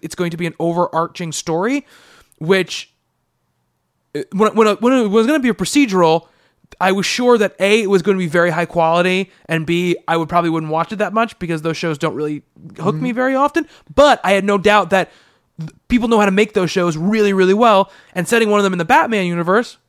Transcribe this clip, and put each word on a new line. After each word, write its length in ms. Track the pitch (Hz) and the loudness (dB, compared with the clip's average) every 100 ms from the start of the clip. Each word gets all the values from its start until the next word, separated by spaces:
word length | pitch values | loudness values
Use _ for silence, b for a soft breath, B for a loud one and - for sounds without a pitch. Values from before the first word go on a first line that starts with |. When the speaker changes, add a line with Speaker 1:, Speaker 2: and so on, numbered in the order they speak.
Speaker 1:
it's 120 | 165 | -12
going 160 | - 175 | -8 -8
to 40 | 165 | -6
be 100 | 170 | -8
an 80 | - | -6
overarching 720 | 165 170 175 160 165 - 165 | -4 -2 -2 -2 -4 -8 -10
story, 540 | - - 160 214 285 - b b b b - | -10 -6 -4 -2 -4 -8 b b b b -12
which, 540 | 156 190 180 - - _ _ _ _ _ _ _ _ _ _ _ _ | -2 -2 -2 -8 -16 _ _ _ _ _ _ _ _ _ _ _ _
uh, 80 | 147 - | -12 -10
when, 220 | 196 214 | -2 0
when, 220 | 208 214 196 | 2 2 2
when 160 | 233 | 2
it 160 | 262 214 | 2 2
was 180 | 214 226 | 2 2
gonna 120 | 311 | 0
be 80 | 240 | 0
a 60 | |
procedural, 720 | - 180 294 262 185 165 160 - b b b _ - | -2 -2 0 2 2 2 2 -2 b b b _ -4
I 120 | 185 | 0
was 140 | 196 - | 0 -2
sure 320 | - 247 233 | -2 2 4
that 160 | 196 - | 2 0
A, 220 | 190 220 | 0 2
it 40 | 196 | 2
was 140 | 196 | 0
gonna 160 | 165 190 | 2 0
be 80 | 175 | 0
very 240 | 175 175 | 0 0
high 160 | 160 170 | 0 -4
quality, 640 | 175 160 170 180 185 190 b b | 0 2 2 0 -2 -4 b b
and 180 | 160 | -6
B, 320 | 160 175 180 165 - | -2 -2 0 -2 -2
I 80 | 165 | -2
would 120 | 156 | 0
probably 220 | 170 170 | 0 0
wouldn't 200 | 160 156 | -2 -4
watch 200 | 160 165 | -4 -4
it 40 | 202 | -4
that 160 | 202 | -4
much 240 | 220 226 - | -2 -4 -6
because 240 | 170 160 | -6 -4
those 140 | 160 156 | -4 -4
shows 200 | 170 147 | -4 -4
don't 180 | 160 | -4
really 280 | 113 151 147 - _ 85 - | -4 -6 -8 -12 _ -20 -6
hook 180 | 165 156 | -4 -2
me 140 | 247 | -4
Speaker 2:
Mm-hmm. 60 | 233 | -2
Speaker 1:
very 180 | 262 | -2
often. 320 | 269 285 330 - b b | 0 0 -2 -6 b b
But 260 | 151 294 - | 2 4 4
I 80 | 185 | 2
had 120 | 196 | 0
no 140 | 196 202 | 0 0
doubt 320 | 202 208 170 | 2 2 2
that 200 | 190 175 b b b b - | 0 -2 b b b b -16
th-, 120 | 160 _ - | -16 _ -2
people 200 | 240 233 | 0 2
know 100 | 226 | 2
how 80 | 202 | 2
to 60 | |
make 200 | 190 220 | 2 0
those 160 | 208 175 | 0 -2
shows 260 | 190 175 156 | 0 -2 -2
really, 360 | 180 220 208 | -2 2 2
really 220 | 190 185 | 2 2
well, 360 | 208 240 196 196 B B | 4 4 4 2 B B
and 120 | 185 175 | -8 -2
setting 220 | 233 214 | 0 2
one 100 | 208 | 2
of 40 | |
them 80 | 196 | 0
in 40 | 180 | -2
the 60 | |
Batman 420 | 165 285 311 214 180 | 2 2 2 -2 -2
universe 520 | 175 170 202 233 - | -2 0 0 -2 -10